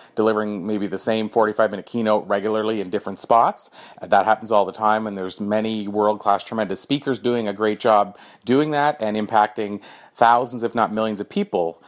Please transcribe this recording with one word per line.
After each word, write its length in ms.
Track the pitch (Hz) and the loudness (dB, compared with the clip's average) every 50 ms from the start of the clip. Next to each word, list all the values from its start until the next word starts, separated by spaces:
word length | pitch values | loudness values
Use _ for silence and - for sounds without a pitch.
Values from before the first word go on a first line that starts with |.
| - - _ | -20 -8 _
delivering 500 | - 107 110 107 107 107 104 104 98 85 | 0 2 2 2 0 -2 -2 -4 -6 -6
maybe 220 | 107 107 104 104 95 | -6 -4 -4 -4 -6
the 100 | 95 98 | -6 -4
same 300 | - 120 110 110 107 104 | -2 -2 -2 -2 -2 0
forty-five 420 | - 117 110 107 104 - 110 104 | 0 2 2 2 2 0 0 0
minute 160 | 104 95 - | -2 -6 -10
keynote 400 | - - 117 113 107 107 101 - | -8 -6 -2 0 0 0 0 0
regularly 540 | 95 104 101 98 110 107 110 107 110 113 104 | -2 -4 -2 -2 -2 -2 -2 -2 -2 -2 -4
in 100 | 95 92 | -4 -4
different 300 | 104 101 - - 98 - | -6 -6 -6 -8 -10 -8
spots. 500 | - - 117 117 127 175 - - - - - - - - - - - | 0 2 4 4 4 4 0 -4 -12 -20 -20 -20 -20 -20 -18 -18 -2
Uh, 60 | - | 2
that 160 | 104 98 92 | 2 4 4
happens 260 | 110 110 - 113 107 | 4 2 0 0 2
all 140 | 113 101 98 | 2 2 2
the 80 | 92 - | 2 -2
time, 340 | - 110 107 107 110 110 | -2 0 0 2 0 -2
and 100 | 107 101 | -4 -6
there's 240 | 98 92 92 - - | -6 -8 -8 -8 -6
many 460 | 104 101 107 110 110 110 110 107 104 | -4 -2 -2 -2 -2 -2 -4 -6 -6
world-class, 560 | 101 101 107 104 107 107 104 - 104 101 95 - | -4 -2 0 0 0 0 0 0 0 0 0 -2
tremendous 380 | - 117 113 107 90 95 - | -4 -4 -4 -4 -4 -4 -6
speakers 400 | - - 143 139 - 143 127 101 | -4 -4 -4 -2 -2 -2 -4 -2
doing 260 | 107 123 123 120 110 | -2 -2 -2 0 -2
a 60 | 101 95 | -4 -2
great 260 | 101 110 107 107 - | 0 0 0 0 0
job 400 | - 117 107 101 101 98 - - - - - _ _ | 2 4 4 4 4 2 -4 -12 -20 -20 -20 _ _
doing 280 | - 127 139 151 156 151 | 2 2 4 4 2 2
that 240 | 143 143 147 147 - | 2 2 0 0 0
and 180 | 110 107 107 | -4 -4 -2
impacting 640 | 110 107 98 113 107 107 107 - 117 107 101 104 101 - - - - - - _ | -2 -2 2 2 4 2 2 0 -4 -6 -6 -8 -10 -12 -16 -20 -20 -20 -20 _
thousands, 480 | - 120 117 120 120 131 113 127 120 113 | 4 4 6 6 4 2 -2 -4 -6 -6
if 100 | 117 - | -2 0
not 180 | 120 110 - 107 | 0 0 0 0
millions 280 | 110 110 110 107 98 | -2 -2 -2 -2 -4
of 80 | 101 - | -8 -6
people 520 | - 202 202 - - 92 85 82 82 - _ | -4 -4 -2 -2 -2 -2 -2 -2 -4 -10 _